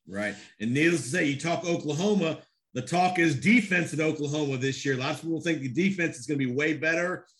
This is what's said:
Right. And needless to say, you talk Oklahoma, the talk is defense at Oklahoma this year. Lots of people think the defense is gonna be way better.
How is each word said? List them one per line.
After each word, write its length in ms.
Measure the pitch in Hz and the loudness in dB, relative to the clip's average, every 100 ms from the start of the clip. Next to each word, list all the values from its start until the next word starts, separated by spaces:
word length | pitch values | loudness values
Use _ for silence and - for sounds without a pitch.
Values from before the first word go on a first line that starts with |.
| - | -12
Right. 260 | 98 104 98 - - | -6 -6 -6 -14 -6
And 120 | 110 | -2
needless 300 | 135 165 170 | 2 4 2
to 60 | 123 | -2
say, 180 | 175 151 | 0 0
you 120 | 135 | 0
talk 280 | 160 170 175 | -2 -2 0
Oklahoma, 720 | 165 143 147 202 202 160 147 - _ _ | -2 -2 0 2 2 0 -4 -10 _ _
the 80 | 127 | -8
talk 380 | 123 175 180 180 | -2 2 2 4
is 200 | 165 131 | 2 2
defense 540 | 165 240 - 180 165 | 4 4 4 0 0
at 80 | 147 | 0
Oklahoma 560 | 156 151 143 151 147 131 | -2 0 -2 -2 -2 0
this 260 | 135 135 | -2 -2
year. 140 | 143 131 | -2 -2
Lots 220 | 135 151 | -2 -4
of 60 | |
people 180 | 165 160 | -4 -4
think 180 | 165 151 | -2 -2
the 80 | 135 | -2
defense 480 | 120 196 190 156 - | 0 0 2 -2 -4
is 80 | - | -4
gonna 120 | 143 | -2
be 80 | 131 | 0
way 260 | 123 156 | 0 0
better. 540 | 151 156 165 175 175 - _ | 0 0 0 0 -4 -10 _